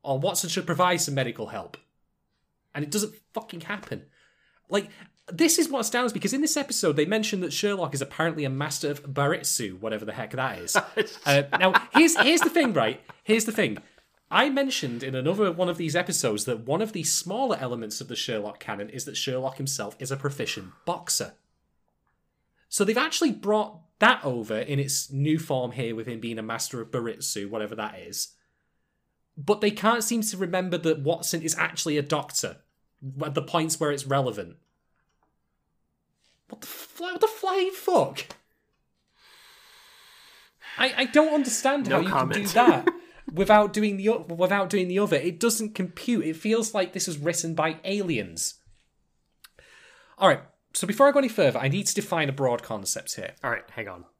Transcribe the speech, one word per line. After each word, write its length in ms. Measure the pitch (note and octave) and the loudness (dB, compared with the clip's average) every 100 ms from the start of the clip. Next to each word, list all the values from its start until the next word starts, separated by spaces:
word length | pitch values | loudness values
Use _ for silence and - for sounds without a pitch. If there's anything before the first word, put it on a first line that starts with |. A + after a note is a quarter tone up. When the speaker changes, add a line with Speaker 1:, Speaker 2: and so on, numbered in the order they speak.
Speaker 1:
Or 160 | C#3+ C3+ | -2 0
Watson 300 | F3 F3 F3 | 0 0 -2
should 180 | F#3+ E3+ | -4 -2
provide 340 | D#3+ F3 E3+ | 2 2 2
some 140 | - | 0
medical 340 | C3+ A#2+ A2+ G#2+ | -2 -2 -6 -8
help. 280 | G2 F#2+ - _ _ _ _ _ _ _ _ _ | -10 -12 -18 _ _ _ _ _ _ _ _ _
And 80 | D3 | -10
it 60 | D3 | -4
doesn't 240 | G#3 G#3+ - _ | -4 -4 -8 _
fucking 280 | A3+ G#3 E3+ | -12 -12 -14
happen. 440 | E3 G3+ - A2 - _ _ _ _ _ _ | -10 -10 -10 -12 -12 _ _ _ _ _ _
Like, 200 | G3+ E3 - - _ - | -4 -4 -18 -20 _ -14
this 280 | E3+ D#4+ - | 2 4 4
is 100 | E4 | 0
what 120 | C4+ | -2
astounds 320 | A3 A#3+ B3 | -2 -2 -2
me, 60 | A3 | -2
because 140 | G3+ | -2
in 80 | C4 | 0
this 160 | D4+ D4 | 0 0
episode, 400 | C#4 - F3+ D3 | -2 0 0 2
they 80 | G3+ | 2
mention 340 | A3 G#3+ G3 | 0 0 -4
that 120 | F3+ | -4
Sherlock 400 | - G#3 G3+ D#3 | -2 -2 -2 -4
is 60 | C3+ | -4
apparently 420 | - - E3 D#3+ | -6 -2 -2 0
a 60 | C#3 | -2
master 400 | C3 C#3+ - D3 | -2 -4 -4 -4
of 120 | C#3+ | -4
Baritsu, 760 | C#3+ C3+ C#3+ F3 - - G#2+ F#2 | -6 0 0 0 -2 -2 -4 -6
whatever 260 | A2 G#2+ | -6 -6
the 100 | A2 | -6
heck 160 | G#2 G#2+ | -8 -8
that 260 | B2 B2+ G#2+ | -4 -4 -6
is. 180 | - F#3+ | -2 -2
Speaker 2:
<laughs> 500 | - - C#3 - D3 | 0 -4 -4 -2 4
Speaker 1:
Uh, 160 | C#3 C#3 D#3+ | 4 4 4
now, 140 | F#3 - - | 6 4 4
here's, 240 | - D#4+ E3 | 6 6 6
here's 220 | B3 E4+ | 6 6
the 100 | E4 | 4
thing, 220 | E4+ C4 | 4 4
right? 280 | D#3+ A2 G2 - - | 2 0 -2 -14 -12
Here's 220 | - A3 | 2 2
the 80 | G#3+ | 4
thing. 260 | - D3+ G2+ - _ _ _ _ | 0 0 -2 -12 _ _ _ _
I 180 | F#3+ C#4 | 4 4
mentioned 540 | C4+ C4+ - C#3 A#2+ | 2 0 -2 -4 -6
in 100 | C3 | -4
another 380 | C3 C3+ G3 G3+ | -2 0 2 0
one 160 | E3 F3+ | 2 -2
of 80 | E3+ | 0
these 180 | E3 | 0
episodes 520 | E3 F3 F3 B2 G#2 C3 | 0 0 0 0 0 -2
that 200 | A2+ A#2+ | -4 -2
one 140 | D#3+ | -2
of 100 | G#3+ | -2
the 100 | G#3 | -4
smaller 520 | D3 - E3+ G#3+ C4+ G3 | -2 -2 -2 -4 -2 -2
elements 400 | B2+ A#2+ A2 - | -4 -6 -8 -10
of 80 | - | -8
the 80 | A2+ | -6
Sherlock 420 | - A2 G#2 - | -4 -4 -6 -10
canon 300 | - G2+ G#2 | -10 -8 -8
is 140 | B2+ | -10
that 120 | C#3+ A2 | -10 -6
Sherlock 400 | - B2+ C3 - | -4 -2 -4 -4
himself 360 | C#3 - G#2 - | -6 -4 -8 -8
is 100 | C3 | -8
a 60 | C3+ | -4
proficient 560 | C#3+ C#3 A2 - F#2+ - - | -4 -4 -6 -6 -12 -10 -6
boxer. 480 | F3+ - - - _ _ _ _ _ _ _ _ _ _ _ _ _ _ | -6 -2 -4 -4 _ _ _ _ _ _ _ _ _ _ _ _ _ _
So 140 | - | 0
they've 120 | G3+ A#3 | 2 2
actually 340 | D#4 - D#4+ | 0 2 0
brought 460 | - G3+ G#3+ G#3 - _ _ | 0 0 0 0 -8 _ _
that 240 | A3 A3+ | 4 4
over 320 | C#3+ B2 G#2+ G#2+ | -2 -4 -4 -4
in 220 | - C#3 | -2 -2
its 320 | C#3 - - | -2 -4 -4
new 260 | C3+ D3 D#3+ | -2 2 0
form 340 | D#3+ C3 B2 | 0 -2 -2
here 220 | A#2 A#2 | -4 -6
with 140 | A2+ A2+ | -6 -8
him 100 | A#2 | -8
being 180 | A#2 A2+ | -6 -6
a 40 | |
master 380 | A2 A2+ - B2 | -6 -6 -6 -8
of 100 | A2+ | -6
Baritsu, 580 | B2+ A#2 A2 - G#2 G2+ | -4 -4 -6 -6 -6 -6
whatever 260 | G#2+ G#2+ A2 | -6 -6 -6
that 220 | G#2+ F#2+ | -8 -10
is. 300 | - G#2 - _ _ _ _ _ _ _ _ _ _ - | -12 -8 -8 _ _ _ _ _ _ _ _ _ _ -8
But 240 | C#3+ G#3 | 0 2
they 100 | G#3 | 2
can't 320 | G#3 G#3+ A#3 | 2 2 2
seem 200 | A3 A#3 | 0 -2
to 140 | G#3+ F#3 | -2 -4
remember 400 | F3+ F#3 F#3 E3+ | -2 -2 -2 0
that 220 | E3 D3 | 0 0
Watson 420 | C#3+ E3 - E3 | 0 -2 -2 -4
is 120 | D#3 D#3+ | -2 -2
actually 400 | E3 - E3 D3 | -2 -2 -2 -2
a 40 | |
doctor 540 | C#3+ D3+ - - F#2+ E2 _ _ _ _ C3+ C3+ | 0 -2 -2 -4 -4 -10 _ _ _ _ -12 -8
at 100 | D3 | -4
the 80 | C#3 | -4
points 360 | C3+ E3+ D#3+ D#3+ | 0 0 0 0
where 120 | D3+ | 0
it's 160 | C#3+ C3+ | -2 0
relevant. 500 | C3+ B2+ G#2 F2 - _ _ _ _ _ _ _ _ _ _ _ _ _ _ _ _ _ _ _ | 2 2 -4 -10 -14 _ _ _ _ _ _ _ _ _ _ _ _ _ _ _ _ _ _ _
What 140 | - | -18
the 40 | - | -16
fly-, 460 | - - - F4 | -16 -16 -10 -8
what 80 | F4 | 2
the 60 | A4 | 2
flying 440 | - F#4+ F#4+ F#4+ | 4 0 2 0
fuck? 520 | F#4+ - F4 - - - - _ _ _ _ _ _ _ _ _ - - - - - - - - - - - _ _ - - | 0 4 4 4 -2 -12 -18 _ _ _ _ _ _ _ _ _ -20 -20 -20 -20 -20 -20 -20 -20 -20 -20 -20 _ _ -14 0
I, 160 | C4 - | 0 2
I 60 | B3+ | 4
don't 280 | D4 D#4 | 6 6
understand 540 | D4+ B3+ - C4 C#4+ G#3 | 4 2 0 2 0 2
Speaker 2:
No 80 | - | 2
Speaker 1:
how 60 | |
you 60 | F#3 | 2
Speaker 2:
comment. 240 | C#3 C3 | 2 2
Speaker 1:
can 100 | D#3 | 0
do 60 | D3+ | 2
that 340 | A3 B3 C#3 - - - | 6 6 6 2 -2 -18
<laughs> 220 | - - | -18 -8
without 400 | D#3+ G3 G#3+ G#3 | -2 6 8 6
doing 240 | G#3+ G#3+ G3 | 2 0 2
the 100 | G3+ | 0
o-, 180 | A#3 E3 | 0 -4
without 420 | E3+ F3+ G3+ F#3+ | 0 2 2 2
doing 180 | G3+ F3+ | 0 2
the 100 | F#3 | 2
other. 180 | G3+ C#3 | 2 2
It 220 | E3 E3 | 0 2
doesn't 340 | A#3 A3 G#3+ | 2 2 -4
compute. 500 | G#3+ F3+ - - A3+ | -4 -6 -4 0 0
It 120 | D3+ D#3+ | 0 -2
feels 380 | G#3+ A3+ A3 | 0 0 0
like 180 | G#3 F3+ | -2 -2
this 140 | F#3 - | -2 -4
was 120 | D3 | -2
written 360 | D3 E3+ E3 | -2 -2 -2
by 240 | E3 D#3+ D#3 | 0 0 -2
aliens. 680 | - G3+ F3+ B2+ F#2 E2 - - _ _ _ _ _ _ _ _ - _ - - - - _ - | -4 -2 0 -2 -4 -6 -6 -8 _ _ _ _ _ _ _ _ -20 _ -20 -20 -20 -20 _ 4
All 100 | F#3+ | 6
right. 120 | C#3 - _ _ | 6 -2 _ _
So 120 | - F3+ | -6 -4
before 200 | G#3 C#4 | 6 6
I 40 | |
go 60 | C#4 | 6
any 100 | C4 | 2
further, 300 | G#3+ C#3+ A#2 | 4 4 4
I 100 | C3 | 0
need 180 | F3+ - | 0 -2
to 60 | |
define 360 | G#3 - E3+ C#3+ | -4 -2 -2 -2
a 20 | |
broad 300 | C#3 C3 A#2+ | 0 0 0
concept 520 | - G#2+ G2 - - - | -4 -8 -6 -6 -8 -10
here. 160 | F2+ - | -10 -8
Speaker 2:
All 60 | B2 | -6
right, 140 | G2+ - | -6 -8
hang 180 | - G2+ | -12 -12
on. 180 | F2 - | -14 -20